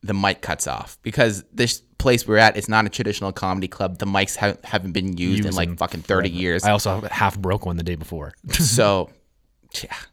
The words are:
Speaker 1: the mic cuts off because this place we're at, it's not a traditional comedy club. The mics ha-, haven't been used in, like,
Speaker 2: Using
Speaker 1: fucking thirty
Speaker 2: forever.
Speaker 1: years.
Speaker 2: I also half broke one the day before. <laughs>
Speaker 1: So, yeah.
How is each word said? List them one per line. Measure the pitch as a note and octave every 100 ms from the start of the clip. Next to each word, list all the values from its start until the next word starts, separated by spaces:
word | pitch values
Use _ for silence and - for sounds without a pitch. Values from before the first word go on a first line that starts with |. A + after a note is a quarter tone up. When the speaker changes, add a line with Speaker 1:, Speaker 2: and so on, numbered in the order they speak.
Speaker 1:
the | G2+
mic | G2+ G2 F#2+
cuts | - D#2+ -
off | A#1+ - -
because | - A2+ A#2 G2+ -
this | - A#2+ - _ _
place | C3+ B2 -
we're | G#2+
at, | A2 -
it's | G#2
not | A2 G#2+
a |
traditional | - G#2 G2+ G2
comedy | F#2+ F#2+ F#2 F#2+
club. | - F#2+ F2+
The | G2
mics | G2 G2 -
ha-, | G2+ G2
haven't | - G#2+ F#2
been | E2+ F#2+ F2
used | F2 G2 G#2
in, | F2+
like, | E2+
Speaker 2:
Using | E2+
Speaker 1:
fucking | E2+ E2+
thirty | - F#2+ F#2
Speaker 2:
forever. | F2
Speaker 1:
years. | F2+ F2
Speaker 2:
I | G2
also | G#2 G#2 F#2+ G#2+
half | - G#2 F#2+
broke | F#2+ G2 F2+
one | F2
the |
day | E2+ F2
before. | D#2+ E2 D2 -
<laughs> | -
Speaker 1:
So, | - D#3 A#2 G#2+ G2 F2 - _ _ _ _ _ -
yeah. | - - -